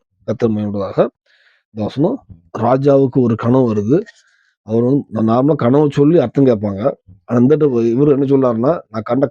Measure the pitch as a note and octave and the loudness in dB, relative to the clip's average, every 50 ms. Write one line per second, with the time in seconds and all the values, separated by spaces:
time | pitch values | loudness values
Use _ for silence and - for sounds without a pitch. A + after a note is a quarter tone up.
0 | _ _ _ _ _ A#2 A2 - B2 A2+ G#2+ G#2 G#2 G#2 G2+ G2+ F#2+ G2 - D3 | _ _ _ _ _ -10 -6 -4 -4 -4 -2 -4 -6 -6 -6 -6 -8 -4 -2 -2
1 | G3+ C4 - _ _ _ _ _ _ _ _ _ _ _ _ G#2+ G#2 G2 - C3 | -2 -2 -4 _ _ _ _ _ _ _ _ _ _ _ _ -8 -8 -6 -4 -2
2 | D#3 F#3+ - - - - F2 - _ _ - A2 A2 A#2 C3 C3+ C3+ C#3+ C#3 C#3 | -2 -2 -4 -6 -10 -18 -20 -20 _ _ -8 -4 -2 0 0 0 2 2 2 2
3 | C#3 B2+ - C#3 B2 A2+ A#2 - A#2+ A#2 B2+ C3 B2+ A#2 G#2 G#2+ G2+ A2 C#3+ F#3+ | 2 0 0 0 0 0 0 -2 0 0 0 2 0 0 -2 -2 -2 0 0 -2
4 | A#3 - - _ _ _ _ _ _ _ _ _ _ G#2 A2 A#2 A#2+ B2 C#3+ C#3 | -2 -6 -14 _ _ _ _ _ _ _ _ _ _ -4 -2 -2 0 0 0 -2
5 | - - G2+ A2 A2 A2+ A#2 B2+ C3+ D3+ D#3+ C3+ C3+ A#2+ C3+ D3 D3+ C#3+ - C#3+ | -2 -4 -6 -4 -2 0 0 0 0 0 0 0 0 0 2 2 2 0 0 2
6 | C#3+ D3 E3+ E3+ B2+ A2+ - C#3+ C#3 B2+ A#2 G2+ G#2+ G2+ G2 G2 A2+ C#3+ - - | 2 4 4 2 0 0 0 0 2 2 2 0 -2 -6 -6 -4 -4 -4 -4 -6
7 | _ _ - _ _ - A#2+ A#2+ B2 C3+ D#3 D3+ D#3 C#3+ A#2+ A#2 A2+ A#2 A2+ C3 | _ _ -20 _ _ -2 0 2 4 4 4 2 2 0 0 0 0 0 0 2
8 | D3 D3+ C3+ C3+ C#3+ C3+ C#3 C3+ C3 B2 A#2 A2 A#2+ D3 E3+ - - _ G#2 A2+ | 2 2 2 2 2 0 2 2 2 0 0 0 0 -2 -2 -2 -6 _ -10 -10
9 | G#2 - B2 C3+ C#3+ C3+ | -6 -4 -2 -2 -2 -2